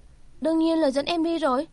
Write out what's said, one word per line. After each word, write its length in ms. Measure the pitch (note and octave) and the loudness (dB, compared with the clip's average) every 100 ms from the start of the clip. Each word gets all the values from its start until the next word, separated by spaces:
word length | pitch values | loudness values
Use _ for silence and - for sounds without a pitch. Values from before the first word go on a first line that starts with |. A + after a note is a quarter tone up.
| - - - - | -20 -20 -20 -6
"Đương 180 | D4 D#4+ | 0 2
nhiên 200 | D#4+ E4 | 2 2
là 120 | D4+ | 2
dẫn 140 | C4+ | 0
em 200 | C#4+ E4+ | -2 -2
đi 140 | D#4+ E4 | 0 0
rồi." 280 | D4 B3 D#4 | 0 0 -4